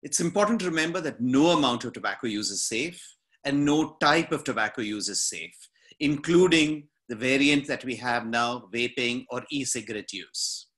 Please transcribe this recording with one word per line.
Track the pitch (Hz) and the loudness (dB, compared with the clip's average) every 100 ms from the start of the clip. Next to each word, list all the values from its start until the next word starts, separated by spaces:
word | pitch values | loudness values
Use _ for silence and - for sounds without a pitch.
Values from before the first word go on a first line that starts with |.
It's | 156 - | -4 -2
important | 170 202 208 226 | 0 2 2 2
to | 180 | 0
remember | 160 160 180 | 0 0 -2
that | 156 117 | -6 -4
no | 123 131 165 | 2 4 6
amount | 165 135 120 | 4 2 0
of | 120 | -6
tobacco | 107 101 98 120 | -6 -6 -4 -6
use | 104 104 | -4 -4
is | 101 - | -4 -4
safe | 113 160 175 - _ _ _ | -4 -4 -8 -20 _ _ _
and | 143 143 | -2 2
no | 143 151 156 - | 4 2 0 2
type | 147 160 160 | 4 4 2
of | 151 | -4
tobacco | 147 113 107 - | -2 -2 -2 -4
use | 110 104 98 | -6 -4 -4
is | 95 - | -2 -4
safe, | 90 80 - - _ _ - | -4 -12 -16 -20 _ _ -4
including | 147 147 160 170 180 170 151 156 - _ _ | -2 -2 4 6 8 6 4 -2 -10 _ _
the | 113 | -4
variant | 127 135 143 147 139 | 0 4 4 4 0
that | 127 | -6
we | 127 113 | -6 -6
have | 123 120 113 | -2 -2 0
now, | 117 120 123 104 | 0 0 -2 -8
vaping | 117 123 127 120 123 127 | -4 -2 -2 -2 -4 -6
or | 123 120 | -10 -6
e-cigarette | 147 127 127 107 107 - | -6 -4 -6 -6 -10 -10
use. | 98 82 - - - - | -12 -12 -8 -6 -8 -14